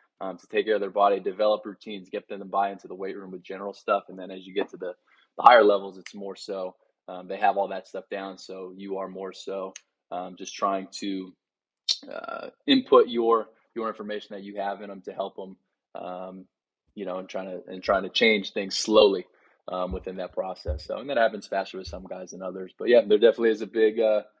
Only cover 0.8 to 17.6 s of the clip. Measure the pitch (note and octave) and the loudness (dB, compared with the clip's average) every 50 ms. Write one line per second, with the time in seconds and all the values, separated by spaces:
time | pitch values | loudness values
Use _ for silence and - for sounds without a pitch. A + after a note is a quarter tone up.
0.8 | G2+ G2 F2+ G2+ G2+ G2+ G2+ F#2+ F#2 G2+ F#2 G2 G#2+ G#2+ G#2+ G#2 - G#2+ F#2+ - | 0 -2 2 4 4 4 4 2 0 -4 -2 2 2 2 2 0 -2 -8 -14 -12
1.8 | - A2 G#2+ G2 F2+ - - G#2 - - G#2+ G2 G2+ F#2+ F#2+ G2 G2+ G2 G2+ G2 | -12 -14 -12 -12 -12 -10 -10 -10 -10 -10 -12 -12 -10 -4 -2 0 0 0 -2 -6
2.8 | - F2+ F#2 F#2 F#2+ F#2+ - G2+ F#2+ F#2 F#2 F2+ F2 - F#2+ F#2+ G2+ G2+ G2 - | -12 -14 -12 -10 -8 -8 -8 -10 -12 -14 -14 -14 -12 -12 -12 -10 -8 -10 -10 -6
3.8 | - - G2+ G2 - - F#2 F#2+ F#2 F#2 F#2 F#2 F#2 F#2 F#2 G2 F#2+ - - F2+ | -2 0 0 0 0 -4 -12 -14 -14 -12 -14 -14 -16 -6 -4 -4 -2 -2 -6 -8
4.8 | F#2 F2 F2+ - _ _ _ _ _ _ _ - - A#2+ B2 A#2 G#2 G#2 G2+ G2 | -10 -10 -10 -10 _ _ _ _ _ _ _ 4 8 8 10 10 10 8 6 4
5.8 | G2 G2 F#2 F#2+ F2+ - - G2+ G2+ G2 F#2+ - - - G2 F#2+ F#2 F#2 - _ | 2 -4 -12 -14 -16 -18 -16 -14 -12 -12 -12 -12 -10 -8 -8 -6 -6 -8 -10 _
6.8 | _ _ _ _ _ - F#2 F2+ F#2 F2+ G2 G2+ G#2+ G2+ G2 G2 G2 F#2 F#2+ F#2 | _ _ _ _ _ -14 -14 -12 -10 -10 -4 0 2 2 2 2 0 -2 -4 -8
7.8 | - - - F#2+ - _ G#2 G2 G2 G2 F#2+ F#2+ - - F#2 F#2+ F#2 F#2 F#2 F#2+ | -10 -10 -12 -12 -10 _ -8 -8 -8 -8 -10 -14 -14 -14 -14 -12 -12 -14 -14 -14
8.8 | G2 G2 F#2+ G2 F#2+ F#2+ F#2 F#2+ G2 F#2 F2 - - G2 G2 G2 F#2+ F#2+ F#2+ - | -10 -8 -6 -6 -6 -8 -8 -10 -10 -10 -12 -12 -10 -8 -6 -6 -6 -8 -10 -14
9.8 | - _ _ _ _ _ F#2 F2+ F#2 F#2 F#2 F2+ F#2+ - - - G#2 G2 G2 F#2+ | -20 _ _ _ _ _ -10 -8 -8 -10 -12 -14 -14 -14 -6 -2 0 0 0 0
10.8 | F#2+ F#2+ - - G#2+ G2+ F#2+ F#2+ F#2 F#2+ - _ _ _ _ _ _ _ _ _ | -4 -8 -10 -8 -6 -6 -4 -6 -6 -10 -14 _ _ _ _ _ _ _ _ _
11.8 | _ - - - - - - - - - - - - - - _ _ C#3+ C#3 C3 | _ -4 -4 -4 -6 -12 -12 -12 -10 -10 -10 -10 -10 -12 -16 _ _ 2 4 4
12.8 | B2+ - C#3 B2 A#2 A#2+ A#2 A#2 A2+ A2+ A2+ A2 G#2 - - _ _ _ _ A2+ | 6 6 8 8 8 6 4 0 2 4 4 2 2 -2 -12 _ _ _ _ -6
13.8 | A2+ A2 G#2 - G#2 G#2 G#2 G#2 - - G#2 G2 G2 G2+ G2+ G2+ G2 G2+ G2+ F#2+ | -6 -6 -6 -8 -8 -8 -8 -10 -10 -12 -14 -14 -12 -10 -8 -6 -4 -4 -6 -6
14.8 | G#2 G2+ G2 F#2+ - G2+ F#2 F2 G2 G2 - - G2 F#2+ F#2 - _ _ _ _ | -10 -12 -14 -14 -14 -10 -8 -6 -6 -6 -8 -10 -14 -14 -14 -18 _ _ _ _
15.8 | _ _ - F#2+ F2+ F2+ F2+ F2+ F#2 F#2 F#2 F#2+ F2+ - _ _ _ _ _ _ | _ _ -14 -12 -10 -10 -10 -10 -10 -12 -14 -16 -18 -20 _ _ _ _ _ _
16.8 | _ _ _ G#2 G2 F2+ F2+ F#2 F#2+ - - G2 F#2+ F#2+ F#2 F2+ | _ _ _ -10 -8 -6 -6 -8 -8 -8 -8 -10 -8 -8 -10 -12